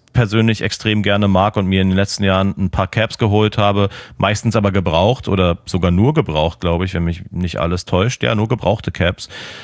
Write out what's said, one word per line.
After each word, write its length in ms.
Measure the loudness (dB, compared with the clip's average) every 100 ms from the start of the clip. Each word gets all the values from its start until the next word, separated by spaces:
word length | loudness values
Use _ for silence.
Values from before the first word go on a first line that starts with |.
| _
persönlich 500 | 0 2 2 2 0
extrem 400 | -4 -4 -2 0
gerne 240 | 0 2 2
mag 300 | 4 2 0
und 100 | 0
mir 160 | 2
in 60 | 2
den 80 | 2
letzten 260 | 0 -2
Jahren 320 | 0 2 0 -2
ein 140 | -2
paar 160 | -2 -2
Cabs 320 | -2 -2 0
geholt 400 | 2 2 2 2
habe, 300 | 2 2 0 -4 -14 -2
meistens 380 | 0 0 0
aber 160 | 0 2
gebraucht 560 | 0 0 2 2 0 -2
oder 320 | 0 0 -2 -4
sogar 240 | -2 2
nur 240 | 2 2
gebraucht, 460 | 2 0 0 -2 -2
glaube 240 | -2 -2
ich, 100 | -2
wenn 80 | -2
mich 220 | -4 -4 -8
nicht 240 | -6 -4 -2
alles 280 | -2 -4
täuscht. 380 | -2 0 0 0
Ja, 140 | -2 0
nur 100 | -2
gebrauchte 460 | 0 0 -2 -4
Cabs. 360 | -2 -2 -2 -10 -16 -16 -18